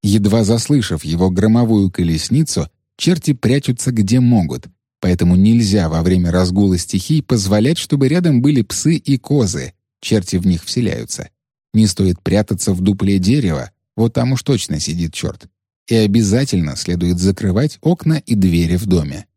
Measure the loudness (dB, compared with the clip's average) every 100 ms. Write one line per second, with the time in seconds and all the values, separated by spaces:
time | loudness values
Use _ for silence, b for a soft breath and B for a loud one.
0 | 2 2 2 2 2 0 0 0 0 -6
1 | -4 0 0 2 2 2 2 2 2 0
2 | -2 -2 0 0 0 -2 -6 _ _ _
3 | -2 0 -2 -4 -2 -2 -2 -4 -2 -2
4 | 2 2 4 2 0 -6 -14 _ _ _
5 | -2 0 2 4 4 4 2 2 0 0
6 | 0 2 2 0 0 2 2 0 -2 -6
7 | 0 -2 0 -2 0 0 2 -2 -2 0
8 | 2 2 2 2 2 0 -2 -2 -2 -2
9 | 0 -2 0 0 0 -4 -10 _ _ _
10 | -2 -2 0 -2 0 -2 -2 -4 -4 -6
11 | -10 -12 -14 _ _ _ _ 0 2 2
12 | 0 0 0 0 0 -4 -2 0 0 0
13 | 0 0 2 0 0 -4 -8 _ _ -2
14 | -2 0 -2 -2 -2 -2 -2 -6 -6 -6
15 | -6 -6 -8 -10 -20 _ _ _ -2 2
16 | 4 2 2 0 0 -2 -2 -6 -6 -2
17 | -2 0 0 0 -2 0 -2 -2 -2 0
18 | 0 -2 -2 0 2 2 0 -2 0 0
19 | -2 -10 -16